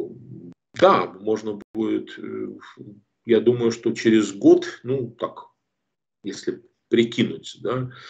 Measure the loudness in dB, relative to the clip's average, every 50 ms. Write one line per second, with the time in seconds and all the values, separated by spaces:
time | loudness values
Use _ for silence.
0 | -10 -12 -14 -20 -20 -20 -20 -20 -20 -20 -20 _ _ _ -2 4 4 4 4 4
1 | 0 -4 -8 -8 -4 -4 -4 -4 -4 -8 -10 -12 -14 _ -8 -6 -4 -2 -4 -4
2 | -6 -8 -16 -14 -14 -12 -10 -10 -10 -10 -12 -16 -20 -20 -20 -20 -20 -20 -20 -20
3 | _ _ _ _ 0 2 4 4 6 4 2 4 2 0 -2 0 -2 -4 -2 0
4 | 2 4 4 4 4 2 -2 4 6 8 8 6 4 -4 -12 -10 -6 -4 -4 -4
5 | -4 -8 -10 -8 -8 -8 -8 -10 -20 -20 _ _ _ _ _ _ _ _ _ _
6 | _ _ _ _ -12 -12 -12 -10 -8 -8 -8 -10 _ _ _ _ _ 0 2 2
7 | 2 2 0 -2 -2 -2 -4 -10 -14 -18 -16 -10 -8 -6 -6 -6 -6 -8 -12 -16
8 | -20